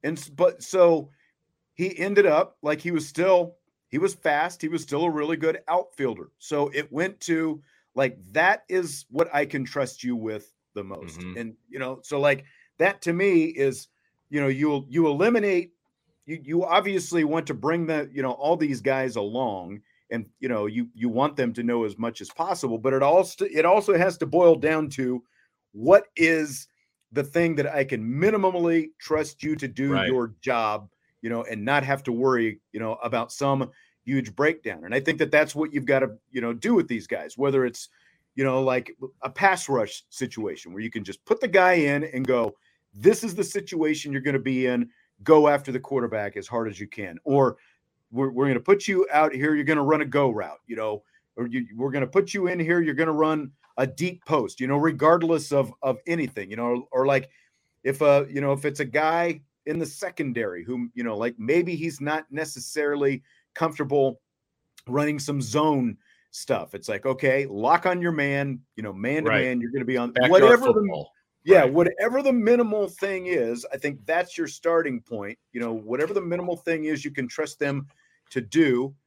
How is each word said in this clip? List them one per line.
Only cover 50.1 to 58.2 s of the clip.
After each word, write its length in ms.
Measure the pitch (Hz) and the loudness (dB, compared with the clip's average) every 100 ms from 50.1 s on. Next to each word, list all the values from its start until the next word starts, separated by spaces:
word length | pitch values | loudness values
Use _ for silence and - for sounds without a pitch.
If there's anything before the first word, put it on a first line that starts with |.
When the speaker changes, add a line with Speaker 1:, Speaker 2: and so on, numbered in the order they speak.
| 143 139 | 0 0
Speaker 1:
route, 300 | 107 85 76 _ | 0 -8 -12 _
you 100 | 110 | -8
know, 260 | 110 107 _ _ _ - | -6 -6 _ _ _ -10
or 100 | 123 | -6
you, 200 | 127 113 110 | -6 -8 -6
we're 140 | 135 | -4
gonna 140 | 139 127 | -2 0
put 280 | 190 196 | 0 0
you 120 | 202 180 | -2 -4
in 100 | 180 | -2
here. 200 | 160 175 | 0 2
You're 120 | 165 | 2
gonna 180 | 135 160 | 0 0
run 400 | 151 156 156 139 _ _ - | 2 2 0 -4 _ _ -4
a 80 | 135 | -4
deep 380 | 139 180 175 - | -2 -6 -6 -2
post, 340 | 151 107 - | 0 0 -4
you 60 | 127 | -2
know, 100 | 143 | 0
regardless 760 | 160 160 151 175 165 160 139 | 0 2 4 4 4 0 0
of, 220 | 143 120 - | 0 0 -2
of 160 | 135 123 - | -4 -4 -4
anything, 440 | 170 135 - 95 | -4 -4 -6 -10
you 60 | 110 | -6
know, 80 | 120 123 - | -4 -4 -2
or, 100 | 127 | 0
or, 40 | 135 | 2
like, 240 | 139 135 _ _ _ _ _ | 2 -2 _ _ _ _ _
if, 200 | 131 135 | -4 2
uh, 240 | 151 143 | 4 4